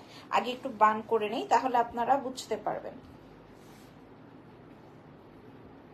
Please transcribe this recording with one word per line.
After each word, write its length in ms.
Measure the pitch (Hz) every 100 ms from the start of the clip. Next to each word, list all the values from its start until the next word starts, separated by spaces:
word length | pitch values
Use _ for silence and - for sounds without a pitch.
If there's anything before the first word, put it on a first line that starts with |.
| - - -
আগে 220 | 202 226
একটু 180 | 247 262
বান 320 | 214 214 220
করে 280 | - 226 208
নিই, 180 | 247 403
তাহলে 280 | 226 254 240
আপনারা 400 | 233 240 233 277
বুঝতে 220 | 262 262 - 208 -
পারবেন। 280 | - - - - - - - - - - - - - - - - - - - - - - - - - - - - - - - -